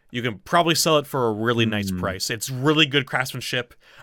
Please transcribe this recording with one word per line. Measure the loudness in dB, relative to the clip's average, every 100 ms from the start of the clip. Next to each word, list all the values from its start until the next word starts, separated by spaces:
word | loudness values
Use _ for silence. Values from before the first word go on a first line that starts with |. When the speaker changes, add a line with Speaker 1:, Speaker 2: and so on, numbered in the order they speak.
| _
Speaker 1:
you | -6
can | -6 -8
probably | 0 2 2 2
sell | 2 2
it | 2
for | 0 0
a |
really | 0 0 2 2
nice | 0 -2
Speaker 2:
Hmm. | -4
Speaker 1:
price. | -4 -4 -6
It's | -6 -6
really | 0 2 4 4
good | 2 0
craftsmanship. | -2 -4 -8 -6 -6 -6 _ _ -12